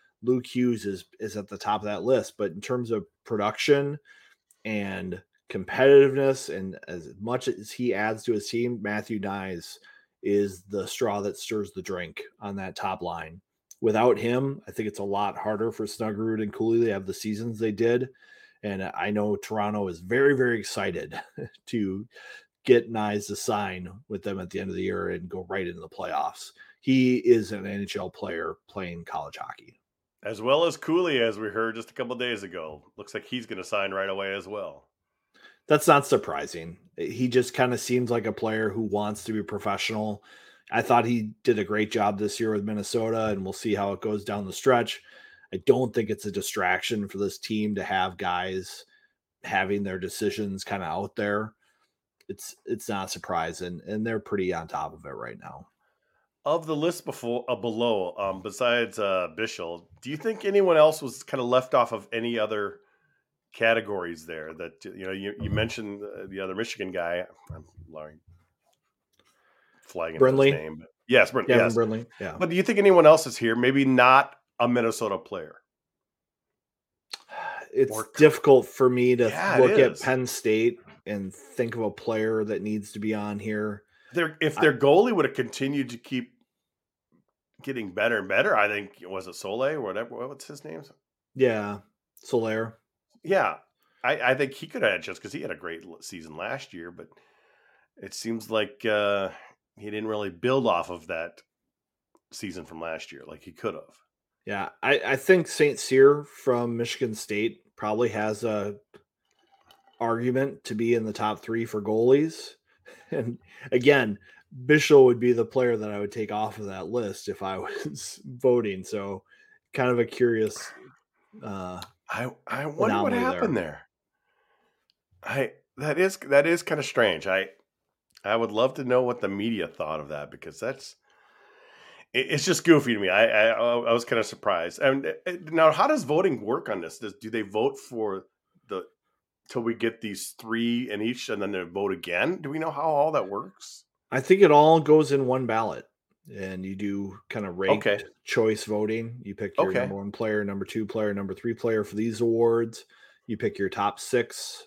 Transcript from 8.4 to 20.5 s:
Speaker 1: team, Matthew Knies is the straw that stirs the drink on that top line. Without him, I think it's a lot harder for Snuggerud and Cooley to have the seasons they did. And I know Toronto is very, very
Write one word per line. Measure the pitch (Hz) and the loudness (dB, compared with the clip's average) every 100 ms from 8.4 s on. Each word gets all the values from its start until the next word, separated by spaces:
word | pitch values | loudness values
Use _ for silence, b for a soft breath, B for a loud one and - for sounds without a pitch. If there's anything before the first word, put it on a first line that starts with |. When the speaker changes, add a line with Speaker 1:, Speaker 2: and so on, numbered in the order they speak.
| - | -2
Speaker 1:
team, | 117 120 120 | -4 -2 -4
Matthew | 104 104 107 110 | -4 -6 -6 -6
Knies | 98 98 95 85 - - b b b _ | -6 -6 -8 -10 -12 -20 b b b _
is | 101 101 101 90 | 0 2 0 -4
the | 98 101 - | -8 -6 -6
straw | - 117 101 | -2 -2 -2
that | 101 - | -4 -6
stirs | - 107 98 | -6 -6 -6
the | 95 | -10
drink | 90 90 85 - - - | -10 -8 -8 -12 -16 -14
on | 104 98 | -10 -8
that | 92 | -10
top | - 98 92 | -6 -6 -6
line. | 87 82 80 90 _ _ _ - | -8 -10 -12 -18 _ _ _ -2
Without | 113 107 123 101 | 0 4 4 4
him, | 117 123 139 139 - | 0 -2 -2 -6 -12
I | |
think | - 107 | -8 -8
it's | 101 | -6
a | |
lot | 101 98 101 87 | -4 -2 -2 -4
harder | 107 107 113 | -4 -2 -4
for | 110 107 | -4 -8
Snuggerud | - 110 104 113 110 | -4 -6 -2 -2 -2
and | 104 | -4
Cooley | - 113 117 113 | -2 0 2 2
to | |
have | 98 95 | 0 -4
the | |
seasons | 95 107 107 117 107 | -8 -6 -6 -6 -4
they | 110 | -2
did. | 101 117 123 127 b b b b b | 0 2 2 -2 b b b b b
And | 104 98 | -8 -6
I | 90 - 98 | -6 -4 -2
know | 104 104 101 | 0 0 -2
Toronto | - 110 104 104 95 | -4 -4 -2 -2 -4
is | 85 | -6
very, | 92 123 139 135 | -2 4 6 6
very | 123 | 2